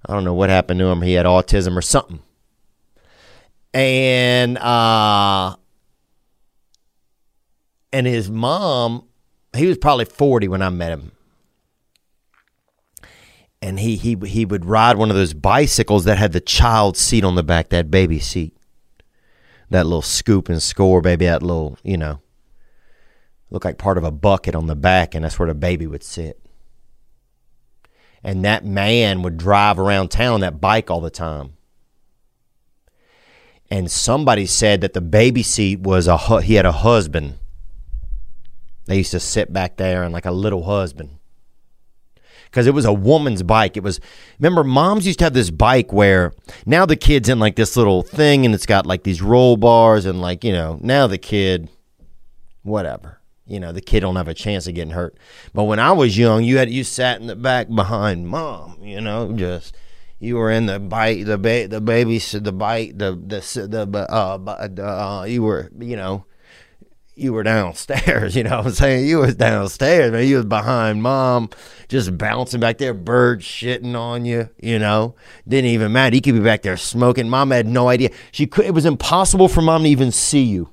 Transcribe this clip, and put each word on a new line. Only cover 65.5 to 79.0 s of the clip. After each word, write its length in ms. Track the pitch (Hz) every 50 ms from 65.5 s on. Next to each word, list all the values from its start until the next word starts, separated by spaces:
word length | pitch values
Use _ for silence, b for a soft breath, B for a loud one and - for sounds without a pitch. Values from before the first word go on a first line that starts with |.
| 101 - 85 87 - -
you 180 | 117 120 120
know, 280 | 104 92 95 98 98 98 b b b b b b b b b b b b _ _ _ _ _ - -
you 140 | 135 131
were 100 | 113 110
downstairs, 920 | 101 110 110 110 98 87 85 - - - 135 127 - 185 143 110 104 95 87
<laughs> 0 |
you 80 | 127 110
know 140 | 107 135 113
what 80 | 101
I'm 60 | 120
saying? 340 | 107 - 143 139 131 127 135
You 140 | 147 165 160
was 160 | 135 120 113
downstairs, 760 | - 117 113 110 104 98 98 - - 135 143 170 170 139 117
man. 140 | 113 113 123
You 100 | 139 139
was 80 | 131 113
behind 580 | 104 113 107 104 127 131 120 110 110 107 104
mom, 460 | 110 123 135 135 131 127 123 120 113 104 B B B B B B B B
just 300 | - 131 104 90 90 82
bouncing 420 | 104 110 110 123 123 - 123 120
back 160 | 117 117 117
there, 160 | - 139 127
birds 500 | 113 95 85 110 120 123 123 120 120 95
shitting 560 | 85 - - - 113 123 127 - 123 123 120 117
on 280 | 117 120 120 120 117
you, 240 | 120 117 117 113 - _ -
you 180 | - 117 117 110
know. 360 | 107 104 104 107 110 117 - B B B B B B -
Didn't 220 | 120 139 127 120
even 220 | 117 110 107 104
matter. 220 | 113 131 135 127 117
You 60 | 139
could 140 | - 143 120
be 60 | 113
back 200 | 101 113 110 104
there 160 | - 98 92
smoking. 540 | - - - - 117 123 123 123 131 117 113
Mom 220 | 127 131 139 135
had 140 | 131 120 113
no 220 | 110 120 123 123 123
idea. 220 | 127 120 131 117 B B B B
She 140 | B - 143
could, 200 | 123 - 190 214
it 80 | 190 180
was 100 | 160 151
impossible 640 | 165 143 -